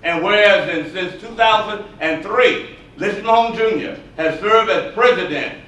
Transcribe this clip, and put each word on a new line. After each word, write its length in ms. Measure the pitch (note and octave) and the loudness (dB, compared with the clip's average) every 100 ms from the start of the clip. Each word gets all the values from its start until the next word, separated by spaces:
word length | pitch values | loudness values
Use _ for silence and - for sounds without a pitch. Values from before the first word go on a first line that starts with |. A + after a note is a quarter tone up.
And 200 | E3+ E3 | -4 -2
whereas 460 | F3+ G#3 G#3 G3 D#3+ | 0 4 6 4 0
in, 240 | D#3+ D3 | -6 -6
since 260 | F#3 F3+ - | -8 -8 -8
two 120 | A3+ | -16
thousand 520 | A3+ A3 G#3+ G#3 G3+ - - | 0 2 2 0 -8 -12 -6
and 220 | D#3 D#3+ | -4 -4
three, 540 | F#3+ A#3 B3 - - - - - | -4 2 2 2 -8 -18 -20 -8
Lishon 260 | G3 G3+ | -6 -6
Mahone 320 | G#3+ A3+ A#3 A3 | 2 2 2 0
Junior 420 | A3 F#3 - - - - | 0 0 -6 -12 -16 -4
has 200 | D#3+ - | -4 -2
served 320 | G3+ A3+ A3 | 2 4 4
as 220 | F3+ - | 0 -2
president 640 | - B3 G#3+ F3+ D3 A#2 - | 2 4 4 0 -4 -6 -10